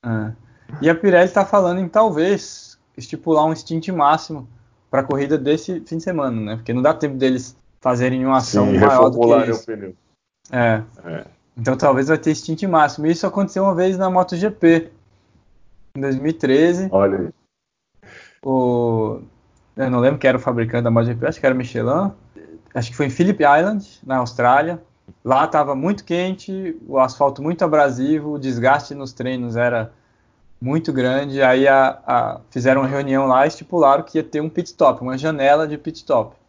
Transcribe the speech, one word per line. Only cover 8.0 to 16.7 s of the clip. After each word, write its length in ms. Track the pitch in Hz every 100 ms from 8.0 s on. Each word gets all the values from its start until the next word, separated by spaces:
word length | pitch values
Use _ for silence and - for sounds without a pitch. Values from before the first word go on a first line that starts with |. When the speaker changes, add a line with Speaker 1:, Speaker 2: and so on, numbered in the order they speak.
| 127 131 131
Speaker 1:
uma 120 | 131
ação 300 | 120 104 101
Speaker 2:
Sim, 100 | -
Speaker 1:
maior 300 | 104 127 131
do 100 | 120
que 60 | 117
Speaker 2:
reformularem 260 | 117 113
Speaker 1:
isso. 120 | 113
Speaker 2:
o 20 | -
pneu. 300 | 110 95 90 _ _ _ _ _
Speaker 1:
É. 300 | 127 120 110 110 - 85
Speaker 2:
É. 200 | 80 - _ _ -
Speaker 1:
Então 180 | 117 131
talvez 300 | 151 131 139
vai 80 | 156
ter 160 | 160 151
stint 280 | - 160
máximo. 440 | 196 165 147 - 151
Isso 180 | 165 196
aconteceu 380 | 202 196 -
uma 100 | 196 175
vez 220 | 185 185
na 120 | 190
MotoGP, 840 | 185 180 175 208 208 165 165 165 _ _ _ _ _ _ _ _ _ - -
em 60 |
dois 140 | 135 131
mil 100 | 143
e 40 |
treze. 540 | 160 143 135 165